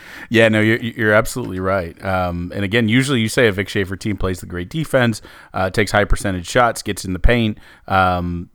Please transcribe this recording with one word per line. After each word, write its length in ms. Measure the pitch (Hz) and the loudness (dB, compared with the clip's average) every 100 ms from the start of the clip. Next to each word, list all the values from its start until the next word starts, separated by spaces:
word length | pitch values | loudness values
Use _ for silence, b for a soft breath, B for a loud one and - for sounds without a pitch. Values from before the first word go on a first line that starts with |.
| B B B | B B B
Yeah, 160 | 113 113 | 4 6
no, 120 | 107 | 6
you're, 180 | 107 117 | 4 2
you're 340 | 113 - 110 | -2 -2 2
absolutely 460 | 107 113 131 117 92 | 4 2 -4 -8 -4
right. 420 | 92 98 85 - | -2 -2 -2 -8
Um, 480 | 98 92 90 87 87 | -4 -2 -2 -4 -6
and 100 | 101 | -6
again, 240 | 101 113 110 | -2 0 2
usually 320 | 120 135 131 | 2 2 0
you 80 | 110 | 0
say 200 | - 117 | 2 2
a 40 | |
Vic 160 | 95 98 | 2 -2
Schaefer 280 | 107 92 95 | -4 -4 -4
team 200 | 113 95 | -6 -4
plays 220 | 95 92 | -4 -6
the 80 | 95 | -8
great 220 | 87 90 | -10 -8
defense, 540 | 160 151 135 120 110 B B B | -8 -2 0 2 0 B B B
uh, 180 | 101 95 | -4 -2
takes 200 | 101 104 | 0 0
high 140 | 104 | 2
percentage 440 | 101 - 104 92 87 | 2 2 0 -6 -2
shots, 340 | 127 120 - | 2 2 0
gets 220 | - 95 | -6 -6
in 100 | 95 | -6
the 40 | 90 | 2
paint. 400 | - 120 113 107 B B - | 4 4 0 -4 B B -2
Um, 600 | 95 92 90 87 87 87 | 2 2 0 -2 -6 -8